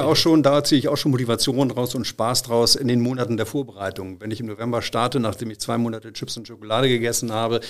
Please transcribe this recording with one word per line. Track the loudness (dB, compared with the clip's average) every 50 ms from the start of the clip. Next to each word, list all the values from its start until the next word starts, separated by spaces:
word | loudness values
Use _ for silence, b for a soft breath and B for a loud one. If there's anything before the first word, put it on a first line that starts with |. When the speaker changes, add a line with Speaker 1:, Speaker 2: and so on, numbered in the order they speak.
Speaker 1:
wichtig. | 6
Speaker 2:
auch | 4 4
schon, | 4 4 6 6 6
da | 6 6 4 4
ziehe | 4 4 2 4
ich | 4 2
auch | 0 0
schon | 2 2
Motivation | 2 2 2 0 0 0 0 0 2 2 2 0
raus | 0 -2 -2 -2 -2
und | -4 -6
Spaß | -6 -4 -2 -2 0 0 -2
draus | -2 0 2 2 4 4 4
in | 2 2 2
den | 2 2
Monaten | 2 0 0 -2 -2 -2 -2 -2
der | -2
Vorbereitung. | -4 -4 -6 -6 -6 -8 -8 -8 -8 -6 -8 -10 -12 -12 -10
Wenn | -8 -8
ich | -8 -8
im | -8
November | -10 -8 -8 -6 -4 -4 -2
starte, | -4 -2 -2 0 0 0 0 0
nachdem | 0 -2 -2 -4 -8 -10
ich | -8 -8
zwei | -6 -4 -2 0
Monate | 0 -2 -4 -8 -12 -14
Chips | -12 -12 -10 -10 -10
und | -12 -12
Schokolade | -16 -18 -14 -6 -2 0 2 2 2
gegessen | 2 2 0 0 -2 -2 -4 -2
habe | -2 -2 0 0 0 -2 B